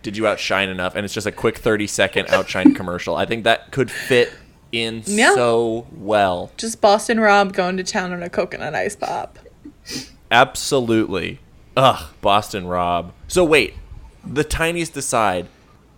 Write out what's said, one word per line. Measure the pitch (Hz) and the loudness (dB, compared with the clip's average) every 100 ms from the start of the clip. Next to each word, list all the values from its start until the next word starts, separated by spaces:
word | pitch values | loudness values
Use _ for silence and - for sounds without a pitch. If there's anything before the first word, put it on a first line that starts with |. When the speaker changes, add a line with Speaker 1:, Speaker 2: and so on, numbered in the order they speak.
Speaker 1:
Did | - 101 | -10 -2
you | 107 | -2
outshine | 98 - 95 98 | -2 -2 -2 -2
enough?" | 92 92 - | -4 -4 -4
And | |
it's | 101 | -6
just | 110 101 | -6 -6
a | |
quick | - 117 - | -2 -2 -2
thirty-second | 120 107 104 - 95 98 92 | 0 0 -2 0 0 0 0
outshine | 98 95 98 92 | 0 0 4 4
<laughs> | 92 | 4
commercial. | 92 87 - 82 | -2 -6 -4 -2
I | 98 | -2
think | 117 | 0
that | 113 113 - | 2 2 0
could | 135 123 | -4 -4
fit | - - 123 120 - - _ _ | -4 0 2 2 -4 -20 _ _
in | 117 113 113 104 | -6 -4 -6 -4
Speaker 2:
Yeah. | 208 277 392 | 2 4 4
Speaker 1:
so | 120 117 117 113 120 | 4 2 0 -2 -8
well. | - 98 107 98 90 90 - | -12 0 2 2 0 -6 -10
Speaker 2:
Just | 226 - | -10 2
Boston | 208 208 - 226 | 4 4 2 0
Rob | 214 202 196 | 4 4 2
going | 196 180 185 | -2 -4 -4
to | |
town | 185 208 180 | -4 -6 -6
on | 180 | -8
a | 175 | -4
coconut | - 143 - - 101 | -4 -4 -6 -6 -4
ice | 92 - | -4 -6
pop. | - - - - - - - - - - - - - | -6 -6 -8 -16 -20 -20 -20 -20 -14 -14 -14 -20 2
Speaker 1:
Absolutely. | 117 131 - - 139 117 113 107 92 87 135 - - - 127 | 4 4 0 -2 -2 2 2 2 -2 -4 -8 -18 -20 -6 2
Ugh, | 131 104 - - | 4 2 -6 -2
Boston | 101 101 104 104 90 | 2 2 0 -6 -4
Rob. | 90 87 87 87 - - | -2 0 -2 -4 -14 -4
So | 185 | 0
wait, | 170 156 110 - - - - - | 4 4 2 -6 -18 -20 -20 -20
the | - 120 | -6 -4
tiniest | 151 139 165 170 165 139 | -2 -2 -2 -4 -6 -8
aside, | 131 120 107 90 87 _ _ _ _ | -4 0 0 0 -6 _ _ _ _